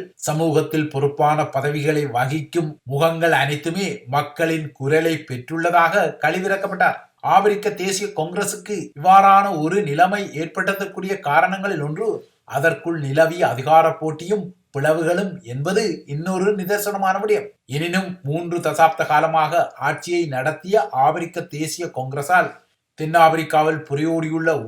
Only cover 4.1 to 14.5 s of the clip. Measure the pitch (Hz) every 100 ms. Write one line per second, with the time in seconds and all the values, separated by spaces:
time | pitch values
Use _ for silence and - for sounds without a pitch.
4.1 | 135 143 - 160 160 147 - 135 156 165
5.1 | 156 - 127 123 160 170 170 165 202 165
6.1 | - 151 175 190 196 190 185 175 - -
7.1 | _ 135 175 208 196 214 - 185 196 202
8.1 | - 165 180 196 - - 202 147 143 165
9.1 | 196 196 196 202 170 156 196 160 143 180
10.1 | 202 196 - 160 - 180 190 196 - 185
11.1 | 190 - 151 180 190 185 165 147 160 220
12.1 | 170 - _ - 135 160 165 165 165 139
13.1 | 147 160 175 147 127 143 160 160 160 156
14.1 | 147 170 208 180